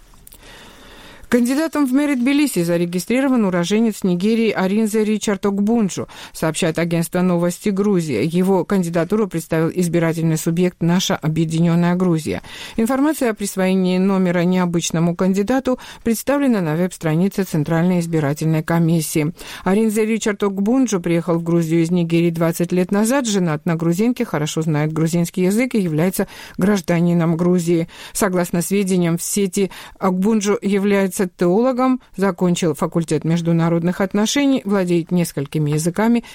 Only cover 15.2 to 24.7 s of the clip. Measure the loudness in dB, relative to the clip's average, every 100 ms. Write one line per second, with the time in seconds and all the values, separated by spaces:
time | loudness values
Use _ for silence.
15.2 | 0 0 0 0 0 -4 -6 -8 -4 -2
16.2 | 0 0 2 0 0 0 -2 -2 -2 0
17.2 | 0 -2 -4 -2 0 0 2 0 0 -2
18.2 | -2 -2 0 -2 0 0 2 2 0 -2
19.2 | -2 -4 -14 -8 0 2 2 0 0 0
20.2 | -2 -2 -2 -2 0 2 2 0 0 0
21.2 | 0 -2 2 0 2 0 2 0 2 2
22.2 | 2 2 -2 0 -2 0 0 0 2 0
23.2 | 0 0 0 -2 -2 -2 0 2 0 0
24.2 | -2 -2 -2 -2 0